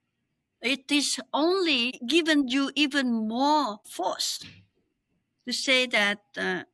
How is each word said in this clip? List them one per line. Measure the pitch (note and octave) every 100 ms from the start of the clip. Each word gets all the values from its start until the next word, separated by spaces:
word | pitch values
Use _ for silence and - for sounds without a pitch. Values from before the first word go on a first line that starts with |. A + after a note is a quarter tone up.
| _ _ _ _ _ _
It | A#3 C4+ -
is | C#4+ C#4 - B3+
only | B3+ D#4+ F#4+ F4 C4+ A#3+ B3+ A#3
given | D#4 D#4+ D4+ C4
you | C4 C#4
even | - D4 C#4+ B3+ A3+ A3
more | A3+ C#4 D4+ B3+ G#3 -
force | - F4 - - - - - _ _ _ _ _ _ _ _ -
to |
say | A#3+ - C4 B3+
that, | A#3+ G3+ G#3 _ -
uh, | F#3 F#3 -